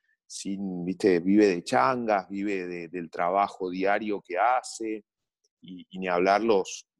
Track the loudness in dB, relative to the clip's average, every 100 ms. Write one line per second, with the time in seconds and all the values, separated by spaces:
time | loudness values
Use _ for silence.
0 | _ _ -18 -12 -8 -6 -6 -6 -6 0
1 | 2 2 4 6 6 2 0 0 2 0
2 | 0 0 -2 -6 -4 -4 -6 -10 -8 -10
3 | -8 -4 0 2 0 -2 -6 -2 0 0
4 | -2 -6 -4 0 2 0 -4 -8 -6 -8
5 | -10 _ _ _ _ _ -18 -18 -14 -6
6 | -2 2 4 4 4 2 0 -8 -18 _